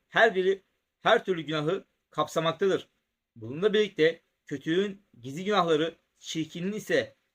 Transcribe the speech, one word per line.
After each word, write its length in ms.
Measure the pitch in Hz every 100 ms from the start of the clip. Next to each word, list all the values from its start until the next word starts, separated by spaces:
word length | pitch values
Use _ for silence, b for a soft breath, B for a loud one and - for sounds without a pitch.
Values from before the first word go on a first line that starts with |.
| _
her 280 | 175 226 185
biri 280 | 185 190 _ _ _ _
her 240 | 175 226 208
türlü 160 | 175
günahı 440 | 143 156 151 196 - _ _
kapsamaktadır. 800 | - 156 165 160 156 196 160 - _ _ _ _ 117
Bununla 380 | 110 147 208
birlikte 480 | 208 214 - 151 165 _ _ -
kötülüğün 600 | 143 - 170 202 196 _ _
gizli 240 | 120 143 190
günahları, 500 | 208 170 151 160 - _ _
çirkinliğin 540 | - 165 156 175 180
ise 420 | 214 196 156 110 _ _